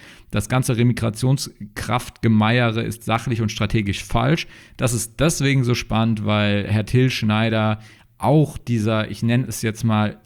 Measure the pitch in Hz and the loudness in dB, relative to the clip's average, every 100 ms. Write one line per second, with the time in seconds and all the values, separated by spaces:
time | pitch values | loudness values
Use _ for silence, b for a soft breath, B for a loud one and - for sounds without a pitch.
0 | B B B 113 - 127 131 113 123 110 | B B B -6 -2 -2 0 2 2 2
1 | 113 104 127 135 - - 101 - - 120 | -2 -2 0 0 -2 -12 -14 -10 -4 -4
2 | - - 113 107 107 120 120 110 110 107 | -4 -4 2 4 4 2 2 0 -4 -8
3 | - 113 131 113 107 - 104 113 101 - | -4 -4 -2 -2 -2 -2 0 0 0 -4
4 | - 113 123 165 - B B - 120 117 | -2 0 2 0 -2 B B -4 -2 -2
5 | - - 135 - 139 135 120 117 - 110 | -4 -2 0 2 2 2 2 0 0 0
6 | 113 107 104 104 104 101 98 104 104 127 | 0 0 0 0 2 0 0 -2 0 2
7 | 127 - 107 107 113 110 110 107 B B | 2 0 0 0 2 0 0 -2 B B
8 | B _ 113 156 147 - - 117 110 110 | B _ 2 4 2 -2 -4 0 0 0
9 | 107 104 117 120 127 107 113 107 113 107 | -2 -4 0 0 0 -4 -4 -2 0 2
10 | 107 - | 0 -2